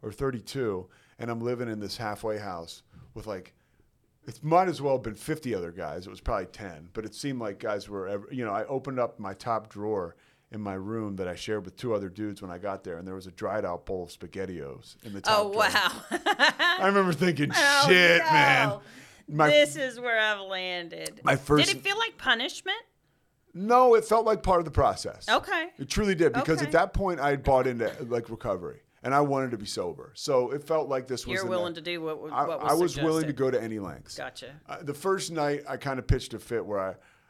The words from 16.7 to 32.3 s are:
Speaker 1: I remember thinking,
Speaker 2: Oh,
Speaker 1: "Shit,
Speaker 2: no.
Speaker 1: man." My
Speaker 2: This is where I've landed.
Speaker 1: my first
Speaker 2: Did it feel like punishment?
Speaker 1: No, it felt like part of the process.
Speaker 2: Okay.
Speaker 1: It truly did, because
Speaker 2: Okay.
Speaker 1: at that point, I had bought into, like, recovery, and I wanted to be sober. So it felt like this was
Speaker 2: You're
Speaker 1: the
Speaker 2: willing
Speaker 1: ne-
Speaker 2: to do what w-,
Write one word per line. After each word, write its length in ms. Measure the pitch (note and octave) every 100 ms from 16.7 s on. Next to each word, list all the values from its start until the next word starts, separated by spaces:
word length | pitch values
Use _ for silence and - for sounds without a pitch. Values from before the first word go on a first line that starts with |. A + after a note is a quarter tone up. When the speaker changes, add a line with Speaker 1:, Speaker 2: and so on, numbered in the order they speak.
| F4+
Speaker 1:
I 40 | G3
remember 260 | G3+ F#3
thinking, 380 | C#3+ F3+ C#3+ D3 F3
Speaker 2:
Oh, 300 | C#4+ C#4+ D3
Speaker 1:
"Shit, 320 | F3+ F3 E3+
Speaker 2:
no. 80 | E3
Speaker 1:
man." 480 | D3+ C#3 C3+ C#3 - - - - - -
My 220 | D3+ D3+
Speaker 2:
This 260 | D4 D4 D4+
is 220 | C4 A#3+
where 200 | B3 A3+
I've 220 | G#3+ G#3
landed. 800 | F#3+ F#3 F#3 F3 E3+ E3 D#3+ -
Speaker 1:
my 120 | - C#3
first 300 | - D3+ F4+
Speaker 2:
Did 100 | -
it 40 |
feel 140 | G4 G4+
like 200 | A4+ -
punishment? 600 | - A#3 C#4 - F4+ A4 - _ _ _ _ _ _
Speaker 1:
No, 420 | F3 G#3+ B3+ B3+ A3+
it 80 | A3
felt 200 | A3+ A3
like 180 | G#3+
part 160 | F#3+ F3
of 60 | D#3+
the 60 |
process. 560 | D3 A#2+ F#2+ G#2+ - -
Speaker 2:
Okay. 380 | A#3+ F#4 F4 E4+ -
Speaker 1:
It 120 | C3
truly 260 | G3 G#3 E3
did, 180 | D#3+
because 240 | - D#3 D3+
Speaker 2:
Okay. 60 | C#3+
Speaker 1:
at 40 |
that 220 | E3 -
point, 260 | - G3 D#3+
I 100 | C#3+
had 120 | C#3
bought 240 | C#3+ C3 B2+
into, 240 | A#2+ G#2+ - A#2+
like, 220 | A#2 A2
recovery, 500 | A2+ A2+ F#2 D#2 - _ _
and 100 | B2
I 60 | C#3+
wanted 300 | D3 C3+ C3
to 60 | A2
be 80 | G2+
sober. 460 | A2 F2 D2 - -
So 360 | - B2+ B2
it 120 | D3
felt 240 | D3 D#3+ C3+
like 180 | C3 B2
this 200 | B2 -
was 60 | F#3
Speaker 2:
You're 80 |
Speaker 1:
the 60 | F#3
Speaker 2:
willing 240 | F3+ F3
Speaker 1:
ne- 20 | E3
Speaker 2:
to 60 |
do 200 | E3 E3+
what 140 | D#3+ D3+
w-, 180 | D#3